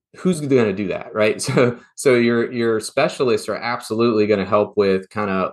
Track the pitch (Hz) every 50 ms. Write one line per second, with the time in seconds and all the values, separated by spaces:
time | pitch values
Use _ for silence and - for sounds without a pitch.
0 | _ _ _ - - 185 180 151 147 135 139 123 113 104 95 101 101 90 82 -
1 | - - - 107 107 110 - - - - 131 147 123 120 120 - - _ _ -
2 | - 139 123 120 120 117 117 117 117 - 127 117 117 113 113 107 107 - - 135
3 | 127 127 - - 139 123 110 104 - - 98 - - 120 120 120 - - 110 110
4 | 117 120 110 107 107 104 104 98 95 95 107 104 104 - - 104 101 98 95 95
5 | 95 - - 110 104 98 95 95 90 -